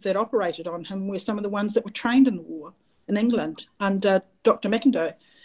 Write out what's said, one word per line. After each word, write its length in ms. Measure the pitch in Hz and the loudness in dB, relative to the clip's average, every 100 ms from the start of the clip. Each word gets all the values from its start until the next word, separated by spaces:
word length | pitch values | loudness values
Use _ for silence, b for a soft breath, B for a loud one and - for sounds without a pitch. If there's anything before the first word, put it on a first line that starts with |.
that 140 | 196 190 | -2 -2
operated 500 | 226 226 202 - 180 | 0 0 -2 -4 -8
on 180 | 175 | -10
him 220 | 160 196 190 | -8 -8 -6
were 120 | 196 | -6
some 180 | - 208 | -6 -6
of 60 | |
the 40 | 202 | -4
ones 240 | 202 208 | -4 0
that 100 | 220 | -2
were 60 | 226 | -2
trained 360 | - 233 254 262 | -4 2 6 6
in 100 | 180 | 4
the 60 | |
war 320 | 160 160 147 _ _ _ - | -8 -12 -14 _ _ _ -2
in 80 | 208 | 0
England 500 | 233 233 156 156 - - | 2 0 -2 -8 -16 -4
under 420 | 196 196 196 190 - _ | -2 2 2 2 0 _
Doctor 260 | - - 196 | 2 2 0
McIndoe, 460 | 220 269 240 165 - b b | 2 2 2 -2 -6 b b